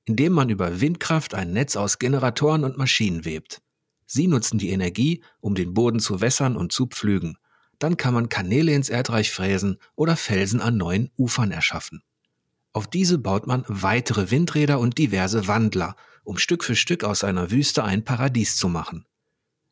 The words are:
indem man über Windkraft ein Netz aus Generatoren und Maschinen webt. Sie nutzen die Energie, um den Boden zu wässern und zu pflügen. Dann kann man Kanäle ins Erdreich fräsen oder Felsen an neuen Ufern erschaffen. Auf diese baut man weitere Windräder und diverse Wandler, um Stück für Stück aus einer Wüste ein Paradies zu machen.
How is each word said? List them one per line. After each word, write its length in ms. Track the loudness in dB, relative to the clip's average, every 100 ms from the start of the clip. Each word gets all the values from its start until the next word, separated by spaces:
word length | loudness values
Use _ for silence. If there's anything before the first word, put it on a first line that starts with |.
| -2
indem 280 | 2 4
man 160 | 4 2
über 320 | 0 -2 0
Windkraft 520 | 0 0 0 -2 -2
ein 200 | -4 -2
Netz 220 | -2 -2 -2
aus 240 | -2 -2
Generatoren 640 | 0 0 0 2 2 2
und 140 | 0 -2
Maschinen 480 | -2 0 0 -2 -4
webt. 360 | -8 -10 -18 _ _ _ _ -6
Sie 140 | 0 2
nutzen 320 | 2 0 -2
die 140 | -2
Energie, 500 | -2 -2 0 0 0 -6 _
um 140 | -4
den 220 | -2 0 2
Boden 240 | 2 2
zu 200 | -2 0
wässern 380 | 0 2 0 0
und 140 | -2
zu 160 | -2 -2
pflügen. 500 | -2 0 0 0 -8 _ _ _ _
Dann 180 | -2 0
kann 200 | 0 0
man 120 | 0
Kanäle 460 | -2 0 2 4
ins 160 | 2 0
Erdreich 400 | -2 0 0 0
fräsen 480 | -2 0 0 0 -4 -8 -2
oder 200 | 0 0
Felsen 460 | 0 0 0 0
an 160 | 0 0
neuen 340 | 0 0 -2 -2
Ufern 360 | -2 0 0
erschaffen. 500 | 0 -4 -4 -10 -16 -20 _ _ _ _ _ _
Auf 140 | -8 -4
diese 320 | 0 2 2
baut 260 | 2 0 0
man 180 | -2 -2
weitere 640 | -2 0 0 0 0 2
Windräder 480 | 2 2 2 2 2
und 180 | 2 2
diverse 500 | 0 2 0 0 0
Wandler, 480 | 2 2 0 -4 -6 -20 -18
um 160 | -10 -4
Stück 240 | -2 0
für 120 | 0 0
Stück 280 | 0 0
aus 200 | 0 0
einer 280 | 0 0 0
Wüste 320 | 2 2 0
ein 200 | 0 0
Paradies 540 | 0 -2 0 0 0 0
zu 100 | 0
machen. 380 | -2 -6 -12 -16 _ _ _ _ _ _